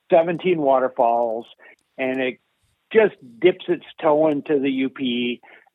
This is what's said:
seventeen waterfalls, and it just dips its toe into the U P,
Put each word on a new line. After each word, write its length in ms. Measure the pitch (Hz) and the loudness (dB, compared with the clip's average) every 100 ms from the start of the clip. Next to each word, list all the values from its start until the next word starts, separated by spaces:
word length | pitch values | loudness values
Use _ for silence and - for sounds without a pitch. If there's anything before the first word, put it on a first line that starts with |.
| _ | _
seventeen 480 | 175 170 165 185 165 | 2 2 -2 -2 0
waterfalls, 840 | 139 131 127 - 117 117 117 113 - _ - _ _ - | 2 2 0 0 0 2 -2 -4 -10 _ -20 _ _ -8
and 240 | 131 131 | -6 -4
it 200 | 127 117 _ _ _ _ _ | -6 -8 _ _ _ _ _
just 220 | 220 208 - 123 113 | 2 2 -2 -18 0
dips 260 | 175 180 - | 0 0 -4
its 160 | 156 - - | -6 -8 -4
toe 240 | 160 147 156 | 0 2 0
into 300 | 143 - 147 | -2 -2 -2
the 120 | 139 | -2
U 180 | 131 131 | -2 -4
P, 520 | - 131 120 120 117 - - _ | -4 -4 -4 -4 -8 -14 -20 _